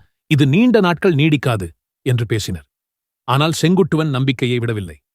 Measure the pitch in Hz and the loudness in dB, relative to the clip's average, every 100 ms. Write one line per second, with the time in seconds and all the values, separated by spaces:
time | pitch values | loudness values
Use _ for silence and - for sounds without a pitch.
0 | _ _ - 143 143 156 247 226 185 165 | _ _ -2 2 2 4 4 4 2 0
1 | 196 147 156 151 139 110 90 - _ _ | 0 0 2 0 -2 -4 -6 -14 _ _
2 | - 120 117 113 - 87 - _ _ _ | -4 -2 -2 -4 -4 -10 -14 _ _ _
3 | _ _ - 131 156 160 160 185 180 160 | _ _ -2 0 0 0 2 2 2 0
4 | 156 131 135 131 127 123 117 110 90 76 | -2 -2 -2 -2 -2 -2 -4 -6 -8 -14
5 | _ | _